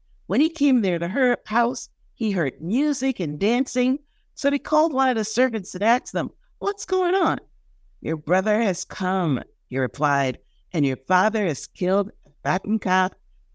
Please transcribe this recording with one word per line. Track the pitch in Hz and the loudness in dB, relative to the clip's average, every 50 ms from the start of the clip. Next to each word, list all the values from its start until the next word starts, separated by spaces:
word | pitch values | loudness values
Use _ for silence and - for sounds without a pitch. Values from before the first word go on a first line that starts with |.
| _ _ - - _ - | _ _ -20 -20 _ -2
When | - 226 | 0 2
he | 302 320 | 2 0
came | 320 - 277 285 262 247 | 0 0 2 2 4 4
near | 208 190 175 165 | 2 2 0 0
the | 165 175 | -2 -2
her-, | 196 277 262 247 247 - - | 0 0 2 2 0 0 -4
house, | - 208 233 240 233 262 - - - _ _ _ _ _ | -2 0 0 0 0 -2 -6 -10 -14 _ _ _ _ _
he | _ 220 214 | _ -2 -2
heard | 196 190 160 135 - - | 0 0 0 -2 -2 -4
music | 160 170 208 254 294 302 285 - 262 269 254 - | -6 -2 0 0 0 0 0 0 -2 -2 -2 -2
and | 180 147 147 147 | -4 -4 -2 0
dancing. | 196 208 240 247 269 - - 254 247 254 262 302 - _ _ _ _ _ _ | 0 2 2 2 0 -2 0 0 0 0 0 -2 -6 _ _ _ _ _ _
So | - - 277 | -4 0 0
he | 277 277 | 0 0
called | 285 - - 302 311 330 302 | -2 0 2 2 2 2 2
one | 262 269 262 | 2 0 2
of | 247 226 | 0 0
the | 214 | -2
servants | - - 233 254 254 233 220 180 - - | -2 0 2 2 2 0 -4 -6 -8 -6
and | 185 202 | -2 2
asked | 220 233 254 - - - | 2 2 2 0 -4 -6
them, | 180 147 - - _ _ _ _ _ | -4 -4 -4 -8 _ _ _ _ _
"What's | - 381 403 - - | -4 -4 -4 -4 -4
going | - 370 370 370 349 359 | -2 0 0 2 2 2
on?" | 392 359 220 143 - - _ _ _ _ _ _ _ _ - - - | 2 2 2 0 -2 -6 _ _ _ _ _ _ _ _ -20 -20 -10
"Your | - 120 160 | -6 -4 -4
brother | 156 151 - 180 185 190 214 208 214 | -4 -2 0 0 0 2 2 0 2
has | 233 208 180 - - | 2 0 -2 -4 -6
come," | - - - 190 180 190 190 180 160 139 117 - - _ _ _ _ | -10 -8 -6 -4 -2 0 0 0 0 0 -2 -4 -8 _ _ _ _
he | 127 135 | -4 -2
replied, | 131 123 - - 151 147 143 139 139 131 127 - _ _ _ _ _ _ | -2 -4 -2 -2 -2 0 2 0 0 -2 -4 -6 _ _ _ _ _ _
"and | - 170 143 | -2 0 0
your | 135 131 | 0 0
father | 123 - - 185 180 190 214 208 220 208 | -4 -2 0 2 2 2 2 2 0 0
has | 180 147 - - - | -2 -2 -4 -8 -14
killed | _ - 185 180 190 202 202 196 - _ _ | _ -4 0 0 2 2 0 -2 -6 _ _
a | - _ _ - | -20 _ _ -2
fattened | 139 156 190 - - 214 214 | -2 -2 -2 -2 -2 -4 -2
calf | - 202 185 185 185 185 - - _ _ _ - _ _ | 0 0 2 2 2 0 -2 -8 _ _ _ -20 _ _